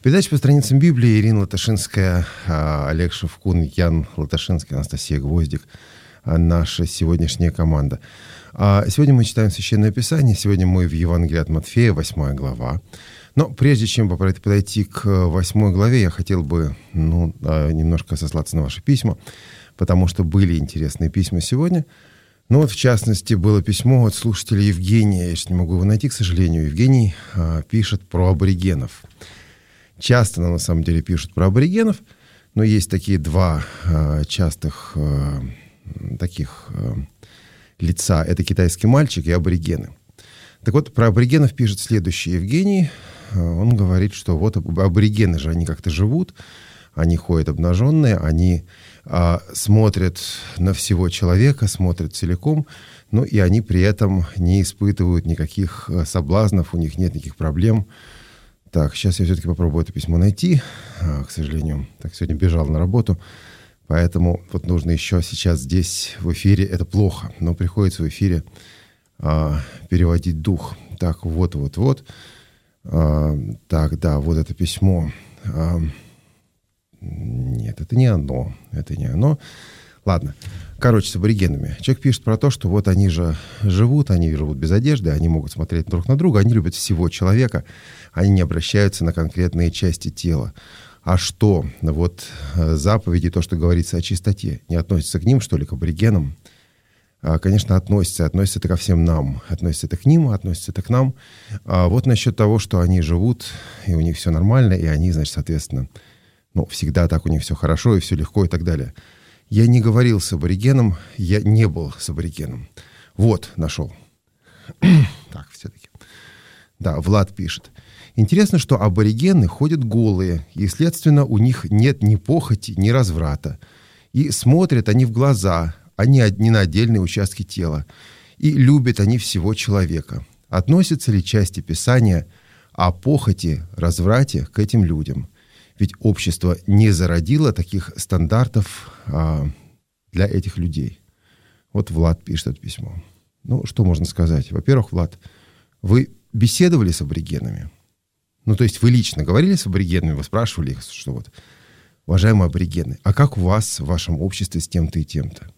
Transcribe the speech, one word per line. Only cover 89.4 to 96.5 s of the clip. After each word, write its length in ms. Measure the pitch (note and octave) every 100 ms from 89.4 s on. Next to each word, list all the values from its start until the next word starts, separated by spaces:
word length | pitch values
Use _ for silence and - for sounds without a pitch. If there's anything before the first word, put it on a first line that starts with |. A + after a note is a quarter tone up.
| F2+ E2 E2+
части 380 | - F#2 D#2+ -
тела. 440 | - F2 D#2 A1 - - - - -
А 140 | - F2+
что, 480 | - - G#2+ F2+ C#2 -
вот, 440 | D#2+ D2+ F2 - - - C#2+ E2
э, 200 | D#2+ D#2+
заповеди, 540 | D#2+ G#2 F#2 F2 E2
то, 120 | F2+
что 140 | E2+ F2
говорится 420 | E2+ F2 E2+ F2
о 40 |
чистоте, 600 | - F#2+ - G2 G2+ D2 _
не 80 | E2+
относится 440 | E2+ F#2 - F2
к 60 | F2+
ним, 140 | C3
что 180 | - D2+
ли, 80 | -
к 80 |
аборигенам? 600 | C2 E2 D#2+ A2 G2+ C#2+ - -